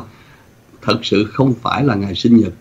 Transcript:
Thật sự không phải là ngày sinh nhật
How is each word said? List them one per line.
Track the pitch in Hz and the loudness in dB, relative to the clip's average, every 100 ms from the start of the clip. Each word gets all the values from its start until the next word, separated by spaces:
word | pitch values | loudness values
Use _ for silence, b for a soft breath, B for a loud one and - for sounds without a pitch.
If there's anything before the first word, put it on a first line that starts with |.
| b b b b b _ _ - | b b b b b _ _ -6
Thật | - - - | -4 -2 0
sự | 101 107 | 0 0
không | - 135 113 | 0 0 0
phải | 92 92 143 | -4 -2 0
là | 101 | -2
ngày | 98 90 | -4 -2
sinh | 117 117 | 4 4
nhật | 92 - | 4 -4